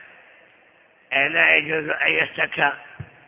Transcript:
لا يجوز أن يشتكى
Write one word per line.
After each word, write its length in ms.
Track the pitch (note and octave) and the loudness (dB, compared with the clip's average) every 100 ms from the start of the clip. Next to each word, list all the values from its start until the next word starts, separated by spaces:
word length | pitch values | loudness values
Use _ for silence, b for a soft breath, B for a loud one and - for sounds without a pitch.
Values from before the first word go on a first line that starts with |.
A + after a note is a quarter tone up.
| - - - - - _ _ _ _ _ - | -20 -20 -20 -20 -20 _ _ _ _ _ -4
لا 440 | C3+ C#3 E3 E3 D#3+ | 0 0 2 4 4
يجوز 340 | D3 D#3+ D3+ | 2 -2 -2
أن 220 | D3+ D3 | -2 0
يشتكى 640 | D#3+ D3+ - D#3 - D3 C#3 - - - - | 0 -2 -2 -4 0 0 -2 -12 -18 -20 -20